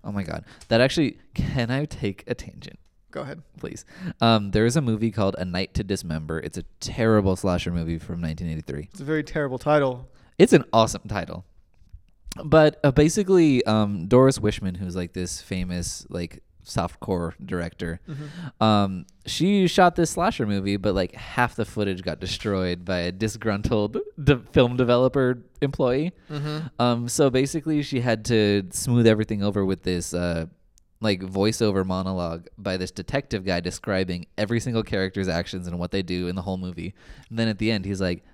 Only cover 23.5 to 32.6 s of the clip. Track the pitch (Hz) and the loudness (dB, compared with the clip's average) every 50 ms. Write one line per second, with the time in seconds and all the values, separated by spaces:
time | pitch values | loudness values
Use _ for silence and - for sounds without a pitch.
23.5 | 101 101 110 - 120 107 104 104 113 - 415 - - - 143 135 143 120 - - | -2 -2 -2 0 0 2 0 0 -2 -4 -8 -8 -8 -2 2 2 2 2 2 0
24.5 | - - 127 120 123 123 127 120 123 120 131 127 131 143 131 127 127 120 - _ | 4 4 4 4 4 0 2 4 4 4 4 4 4 2 2 2 0 -2 -6 _
25.5 | _ - 147 139 135 - 139 123 123 139 156 180 - _ _ - 151 147 143 151 | _ -4 -4 -4 -2 0 0 0 0 0 -2 -4 -6 _ _ -12 -10 -8 -6 -6
26.5 | 151 156 160 131 - - 123 120 120 117 120 120 - - 147 135 123 131 135 135 | -6 -8 -8 -10 -2 0 2 2 2 0 -2 -4 2 4 4 4 4 4 2 2
27.5 | - 165 139 156 156 151 143 - 139 127 120 123 113 110 107 - 120 110 107 104 | -2 -4 -4 -2 -2 -2 -2 -2 -2 -2 0 0 0 0 0 2 4 4 6 6
28.5 | 101 101 95 90 - - - 127 120 120 117 113 110 107 107 - 110 101 98 104 | 4 2 0 -2 -6 -6 -2 2 4 6 8 6 6 6 2 -2 -2 -2 -2 0
29.5 | 98 104 98 95 95 85 - 92 90 87 85 - - 87 87 87 85 82 80 82 | 2 2 2 0 0 -2 -2 -2 -2 -2 -2 -4 -4 -2 0 0 0 -2 -4 -6
30.5 | - _ _ _ _ _ _ _ _ - 110 110 101 90 95 92 95 98 98 110 | -10 _ _ _ _ _ _ _ _ -4 0 0 0 0 -2 -6 0 2 2 2
31.5 | 113 - 117 107 95 98 92 95 92 92 95 92 95 90 87 82 82 85 85 - | 2 2 2 2 2 2 0 0 -2 -2 -2 -4 -4 -4 -4 -4 -6 -8 -10 -16
32.5 | - - | -18 -10